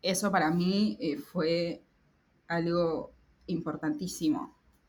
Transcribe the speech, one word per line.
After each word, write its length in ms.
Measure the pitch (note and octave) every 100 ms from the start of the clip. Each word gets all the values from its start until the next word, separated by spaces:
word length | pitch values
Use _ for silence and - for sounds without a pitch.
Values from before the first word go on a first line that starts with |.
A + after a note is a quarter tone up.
eso 300 | F3 F#3 G#3
para 200 | F#3 D#3
mí, 460 | F3 F3+ G3 G#3+ -
eh, 180 | E3+ C#3+
fue 640 | - F3 D#3+ E3+ E3+ - - _ _ _ _ _ _
algo 640 | E3+ E3+ E3+ E3+ D#3 - - _ _ -
importantísimo, 1080 | E3 D#3 D3+ D#3 D3+ F3+ - D#3 D3 - _ _ _